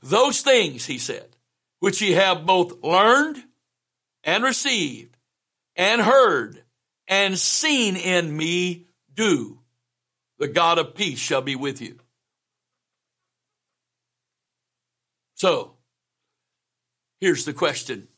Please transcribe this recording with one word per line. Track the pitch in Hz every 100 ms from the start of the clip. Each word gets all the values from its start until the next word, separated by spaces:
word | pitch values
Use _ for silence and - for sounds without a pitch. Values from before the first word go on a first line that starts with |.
Those | 131 208 277 -
things, | 277 247 170 120
he | 131 127
said, | - 104 - _ _ _ _ -
"which | 196 190
ye | 202
have | 170 190 170
both | 165 185 175 -
learned | 151 180 214 269 311 285 - _ _ _ _ _ _ _
and | 151 202
received | 262 233 277 226 143 113 120 _ _ _ _ _ _ -
and | 196 233
heard | 208 269 233 143 107 - _ _ _ _ -
and | 196 196 185
seen | - - 311 277 214
in | 185 180 180 160 151
me, | 160 175 180 175 _ _ _
do. | 139 220 139 104 101 _ _ _ _ _ _ _ -
The | -
God | 175 170 170
of | 151 -
peace | 190 127
shall | - 135
be | 135
with | 131 139 131
you." | 110 - _ _ _ _ _ _ _ _ _ _ _ _ _ _ _ _ _ _ _ _ _ _ _ _ _ _ _ _ _ _ _ _ _
So, | - 185 139 98 _ _ _ _ _ _ _ _ _ _ _ _ _ _ -
here's | 185 147
the | 151
question, | - 156 143 - 110 -